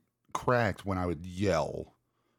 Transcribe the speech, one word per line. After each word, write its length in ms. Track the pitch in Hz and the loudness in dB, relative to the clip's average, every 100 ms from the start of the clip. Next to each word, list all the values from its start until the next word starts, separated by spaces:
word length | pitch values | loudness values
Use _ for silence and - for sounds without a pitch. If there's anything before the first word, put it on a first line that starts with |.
| _ _ _ | _ _ _
cracked 540 | - - 120 107 - 95 | -4 2 4 2 0 -2
when 120 | 92 | -2
I 80 | 90 | -2
would 180 | 78 | -4
yell. 720 | 92 90 101 80 73 - - _ _ _ _ | -6 -2 2 2 0 -4 -10 _ _ _ _